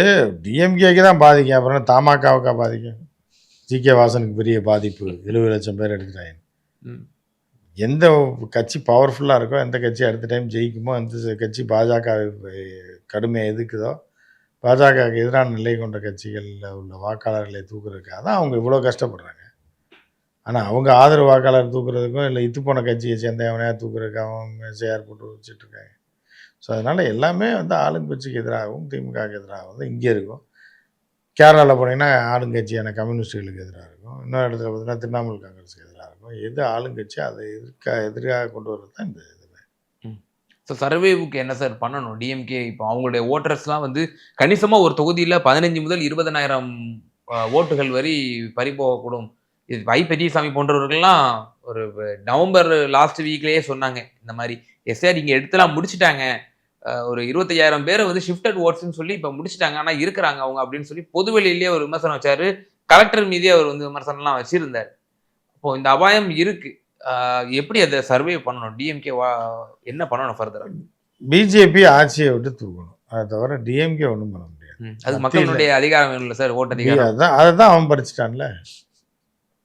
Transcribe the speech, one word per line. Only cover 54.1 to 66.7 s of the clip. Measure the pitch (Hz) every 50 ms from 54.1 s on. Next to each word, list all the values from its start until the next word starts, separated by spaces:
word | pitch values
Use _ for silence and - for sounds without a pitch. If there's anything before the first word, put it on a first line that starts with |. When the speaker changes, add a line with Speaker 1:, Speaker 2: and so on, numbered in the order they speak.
| _ _
Speaker 2:
இந்த | 113 117
மாதிரி | 113 117 120 120 120 117 _ _ _ _
எஸ் | _ 117 113 - 180
ஆர் | 180 175
இங்க | 160 147 147 135
எடுத்துலாம் | 131 139 - 190 185 185 165 147
முடிச்சுட்டாங்க, | 156 180 190 190 175 185 160 147 135 131 127 120 110 - _ _ _ _ _ _ _ -
ஆ, | 120 120 120 120 123
ஒரு | 120 120
இருபத்தையாயிரம் | 120 123 139 180 185 - 170 160 156 156 151 143 143
பேரை | 165 196 214 208
வந்து | 185 175 185 -
ஷிஃப்டட் | 170 175 180 - 226 196 185 170
ஓட்ஸ்ன்னு | 165 165 170 180 175
சொல்லி | 151 160 160 175
இப்ப | 202 175 156 143
முடிச்சுட்டாங்க, | 139 143 165 185 - 185 175 147 147
ஆனா | 151 151 165
இருக்கிறாங்க | 160 143 156 196 175 202 175 151 143 139
அவங்க | 135 131 131 135
அப்படின்னு | 131 123 139 147
சொல்லி | 143 147 151 170 165 _ -
பொதுவெளியிலேயே | 175 196 220 220 214 196 180 175 175 180 180
ஒரு | 170 156 147
விமர்சனம் | 147 160 160 160 156 147
வச்சாரு. | 131 - 143 139 143 175 196 190 196 - _ _ _ _
கலெக்டர் | - 160 190 220 214 226 220 202
மீதே | 190 180 170 180 185
அவர் | 175 165 151
வந்து | 147 143 147 147 143
விமர்சனம்லாம் | 143 143 135 147 143 143 147 147 135 127 123
வச்சிருந்தார். | - 175 175 156 135 120 113 107 - _ _ _ _ _ _ _ _ _ _ _ _ _
அப்போ | _ - 143 131
இந்த | 135 135 135
அபாயம் | 139 151 185 196 208 214 202 180
இருக்கு. | 156 156 175 208 190 170 - 139